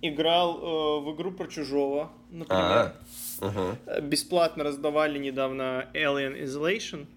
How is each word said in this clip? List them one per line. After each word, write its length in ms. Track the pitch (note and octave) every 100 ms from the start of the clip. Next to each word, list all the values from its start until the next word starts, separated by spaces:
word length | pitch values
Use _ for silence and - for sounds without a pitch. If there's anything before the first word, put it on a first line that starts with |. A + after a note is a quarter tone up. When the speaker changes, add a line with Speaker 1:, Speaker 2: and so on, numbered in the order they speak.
Speaker 1:
играл, 580 | E3+ D3 D#3+ E3+ F3 E3
э, 420 | E3+ D#3+ D#3 D3+
в 100 | C#3+ D3+
игру 160 | F3
про 140 | F3+ F3
Чужого, 600 | - C#3 C#3 C#3 C#3 D#3 - -
например. 320 | E3+ E3 -
Speaker 2:
А, 300 | F2 G#2 F#2+ - - - - -
мгм. 360 | G2 G2+ F#2 A2+ -
Speaker 1:
Э, 140 | -
бесплатно 640 | C#3+ D3 - F3+ E3 D#3+
раздавали 540 | D3 C#3 D3+ D3 D#3 C#3+
недавно 680 | C#3 C3 C3+ C3 C3 B2+ -
Alien 500 | - D3+ C#3 C3+ C#3
Isolation. 640 | C#3 C#3 D#3 G#3+ - D#3 C#3+